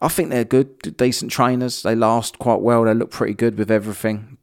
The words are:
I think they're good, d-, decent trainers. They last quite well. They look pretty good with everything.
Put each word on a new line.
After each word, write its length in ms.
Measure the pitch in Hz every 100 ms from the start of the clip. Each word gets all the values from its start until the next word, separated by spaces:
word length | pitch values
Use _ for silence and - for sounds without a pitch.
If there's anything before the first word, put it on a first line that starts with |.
I 80 | 160
think 200 | - 165
they're 140 | 123
good, 340 | 113 131 135 -
d-, 120 | -
decent 400 | - 127 120 -
trainers. 500 | - 123 123 127 -
They 140 | - 113
last 420 | 113 117 113 -
quite 220 | 123 113
well. 240 | 117 117
They 100 | 113
look 180 | 113 -
pretty 220 | - 110
good 240 | 104 117 104
with 140 | 104
everything. 640 | 110 107 101 110 104 107 -